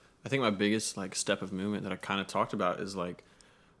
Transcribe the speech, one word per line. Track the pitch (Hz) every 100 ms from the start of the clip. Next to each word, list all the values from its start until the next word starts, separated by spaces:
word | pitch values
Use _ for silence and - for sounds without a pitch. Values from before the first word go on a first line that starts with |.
| - _ 120
I |
think | 135
my | 117
biggest, | 101 104 107 - -
like, | 98 -
step | - 98
of | 95
movement | 95 101 101
that | 98
I | 90
kinda | - 98
talked | 95 - 110
about | 104 92 -
is, | 98 98
like, | 87 87 - - - - - -